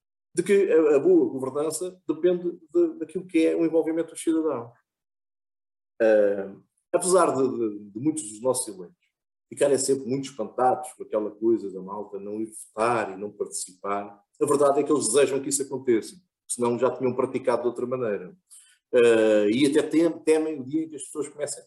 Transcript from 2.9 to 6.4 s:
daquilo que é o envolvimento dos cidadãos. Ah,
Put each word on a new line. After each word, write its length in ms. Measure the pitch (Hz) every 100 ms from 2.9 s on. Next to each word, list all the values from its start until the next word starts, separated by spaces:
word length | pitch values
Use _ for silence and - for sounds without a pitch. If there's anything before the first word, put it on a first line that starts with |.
| 160
daquilo 280 | 160 190 185
que 200 | 165 160
é 100 | 160
o 80 |
envolvimento 460 | 165 160 156 160 160
dos 120 | -
cidadãos. 500 | - 160 156 127 120 _ _ _ _ _ _ _ _ _ _ _ _ _
Ah, 520 | 113 107 101 101